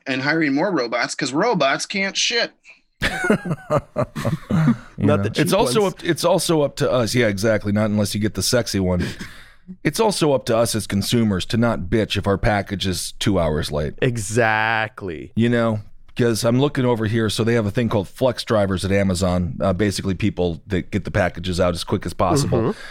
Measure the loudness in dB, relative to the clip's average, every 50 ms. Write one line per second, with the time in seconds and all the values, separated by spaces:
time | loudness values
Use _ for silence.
0 | -6 -6 -4 -2 0 0 0 2 2 2 2 0 0 0 0 0 -2 -2 -2 -2
1 | -2 -4 -4 -4 -4 -2 0 0 2 2 2 2 2 2 0 0 -4 -6 -4 -4
2 | -4 -2 -2 -2 -2 0 0 -2 -2 -4 _ _ _ -20 -20 _ _ _ _ -4
3 | -4 -4 -2 -2 -4 -2 -4 -4 -4 -6 -8 -8 -4 -2 -2 -2 -4 -4 -6 -6
4 | -6 -6 -6 -6 -4 -4 -4 -6 -6 -2 0 2 2 2 0 -2 -4 -14 -6 -2
5 | 0 2 2 2 0 -2 0 0 0 2 2 2 2 2 2 2 2 0 -2 -4
6 | -2 -2 -2 2 2 2 2 2 2 2 2 2 2 0 0 0 0 2 2 2
7 | 0 2 2 2 2 2 2 2 2 2 2 2 0 0 2 2 2 2 2 2
8 | 0 0 0 0 -2 0 0 -2 -2 2 2 0 0 0 0 0 2 2 2 0
9 | 0 -2 -4 -8 -12 -14 -14 -18 -20 -20 -20 -20 -20 -20 -10 -4 -2 -2 0 2
10 | 2 2 2 2 2 2 2 2 2 2 2 2 2 2 0 -2 -2 -2 -2 -2
11 | 0 2 2 2 2 2 2 0 -2 -2 0 2 2 2 0 -2 -2 0 0 0
12 | 0 0 -2 -2 0 0 0 2 2 2 2 0 -2 -4 -4 -4 -2 -2 -2 -2
13 | -6 -8 -6 -2 0 2 2 2 2 2 0 0 -2 -2 -2 -2 -2 -4 -2 0
14 | 0 0 0 -2 -4 -2 0 2 2 4 2 2 2 0 0 0 -2 -4 -6 -10
15 | -10 -8 -8 -10 -10 -6 0 2 2 2 4 2 2 0 0 -4 -6 -12 -18 -20
16 | -20 -10 -2 0 2 2 2 2 2 2 2 4 2 2 0 0 0 0 0 0
17 | 0 0 0 2 0 0 0 0 0 2 2 2 0 0 0 0 0 0 0 -2
18 | -2 -4 -4 0 0 0 0 -2 -2 0 2 2 2 2 0 -2 0 0 2 2
19 | 2 2 2 2 2 2 2 0 0 -2 -2 -2 0 0 2 2 0 0 0 -2
20 | -2 -4 -2 0 -2 -2 0 0 -2 -2 -2 -4 -6 -4 -4 -4 -4 -2 -4 -6
21 | -4 -2 0 0 0 0 -2 -4 -4 -4 0 2 2 0 0 -2 -4 -2 -2 -2
22 | -4 -4 -2 0 2 2 2 2 2 2 0 0 0 -2 -4 -6 -10 -16